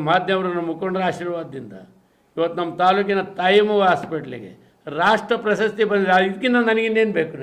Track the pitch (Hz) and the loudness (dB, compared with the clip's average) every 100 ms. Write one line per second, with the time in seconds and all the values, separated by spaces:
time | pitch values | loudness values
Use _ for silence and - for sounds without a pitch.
0 | 151 180 180 190 185 175 165 160 190 185 | 2 2 2 -2 0 -4 -4 -4 -4 -2
1 | 180 - 175 170 147 135 113 95 92 _ | -2 -4 -6 -8 -8 -12 -14 -18 -20 _
2 | _ _ _ - 170 170 170 165 180 196 | _ _ _ -4 -2 -2 -6 0 2 4
3 | 202 196 190 - 185 208 214 208 185 165 | 2 -2 -2 -2 2 4 4 4 4 2
4 | - 160 131 120 98 - _ _ - 147 | 0 -8 -8 -12 -14 -18 _ _ -10 0
5 | 185 214 - 233 214 190 214 208 202 202 | 2 2 0 -2 0 0 0 0 0 2
6 | 185 185 196 196 254 240 226 220 226 220 | 4 4 2 0 0 2 2 2 2 2
7 | 220 170 160 147 | 0 0 -2 -4